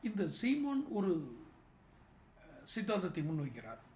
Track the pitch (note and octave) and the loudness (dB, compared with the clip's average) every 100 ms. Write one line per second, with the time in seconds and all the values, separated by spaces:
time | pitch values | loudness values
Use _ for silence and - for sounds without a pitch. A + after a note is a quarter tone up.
0 | A#3+ G3+ D#3+ C#3 A#3+ C#4+ C#4+ C#4 D4 G#3 | -4 0 0 2 2 4 4 2 0 2
1 | F#3+ E3 C#3 A#2 - - - - - - | 2 2 0 -10 -16 -20 -20 -20 -20 -20
2 | - - - - - - - - G#3+ G#3 | -20 -20 -20 -20 -20 -18 -6 -4 2 2
3 | F3+ - D3+ D#3+ C#3 A#2 A2 A2+ - | 2 0 0 0 -2 -4 -10 -12 -14